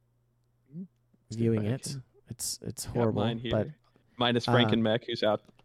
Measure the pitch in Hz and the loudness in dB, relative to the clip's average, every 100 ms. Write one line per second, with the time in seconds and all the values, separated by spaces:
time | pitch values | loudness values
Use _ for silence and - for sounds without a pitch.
0 | _ _ _ _ _ _ _ 165 190 _ | _ _ _ _ _ _ _ -16 -16 _
1 | _ _ - 110 117 110 104 131 - 139 | _ _ -12 -2 0 2 0 -4 -6 -10
2 | - _ - - - - - - - 120 | -14 _ -16 -10 -8 -8 -10 -10 -6 0
3 | 113 107 107 113 120 113 104 - _ _ | 0 2 0 -2 -2 -2 -2 -8 _ _
4 | _ - 123 120 - 123 113 113 113 110 | _ -2 0 2 4 4 4 4 2 0
5 | - 110 107 104 - - | -2 0 2 0 -2 -20